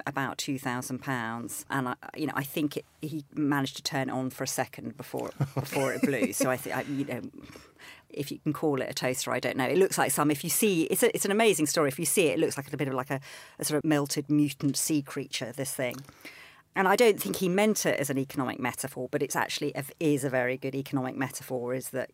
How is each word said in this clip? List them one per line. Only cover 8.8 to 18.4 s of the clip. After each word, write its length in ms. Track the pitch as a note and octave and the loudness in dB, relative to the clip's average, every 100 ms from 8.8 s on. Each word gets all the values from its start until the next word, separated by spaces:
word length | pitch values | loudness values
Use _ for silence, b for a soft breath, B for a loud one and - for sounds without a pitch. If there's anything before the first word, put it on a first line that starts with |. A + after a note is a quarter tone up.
it 80 | - | -2
a 40 | |
toaster, 380 | - B2+ C3 B2+ | -2 -2 0 -2
I 80 | B2 | -2
don't 160 | B2 - | 0 0
know. 80 | |
It 140 | B2 E3+ | 2 4
looks 200 | F#3+ F3 | 4 2
like 140 | B2+ | 2
some, 200 | E3 D3 | 4 2
if 120 | C#3+ | 2
you 60 | E3+ | 0
see, 340 | - A3 E3+ | 2 4 4
it's 180 | - F#3+ | 2 4
a, 140 | B3 - | 4 4
it's 80 | |
an 80 | G3+ | 2
amazing 340 | G#3 A3+ E3+ D3 | 4 4 4 2
story. 200 | E3+ C#3+ | 2 2
If 100 | D#3 | 2
you 80 | D#3 | 2
see 220 | - D#3 | 4 4
it, 60 | |
it 60 | D#3+ | 4
looks 180 | D#3 - | 2 0
like 140 | C#3 | -4
a 20 | C#3+ | -4
bit 140 | C3+ | -2
of, 40 | |
like, 160 | C3 C3+ | -2 -2
a, 120 | C3+ B B B - | -4 B B B -6
a 60 | |
sort 140 | D#3 D3+ | 0 2
of 80 | D#3+ | 4
melted 440 | D3 C#3+ D3+ C#3+ | 4 2 -2 2
mutant 460 | D3 D3 - C#3 - | 4 2 2 -2 0
sea 260 | - D3+ | 0 0
creature, 520 | C#3 C#3+ - - A#2 C#3 | 0 -6 -6 -6 -6 -6
this 160 | C3 | -4
thing. 240 | - B2 C3 - B B B B B _ F#3 | -2 -4 -4 -14 B B B B B _ 2
And 120 | F#3+ | 6
I 60 | G#3 | 8
don't 240 | A#3 F3 | 8 6
think 160 | G3 - | 0 0
he 100 | F#3 | 2
meant 380 | F#3+ G#3+ G3+ E3 | 4 4 4 2
it 120 | - | 2
as 100 | C#3+ | 0
an 80 | C3+ | 0
economic 420 | C3+ C#3+ | -2 -2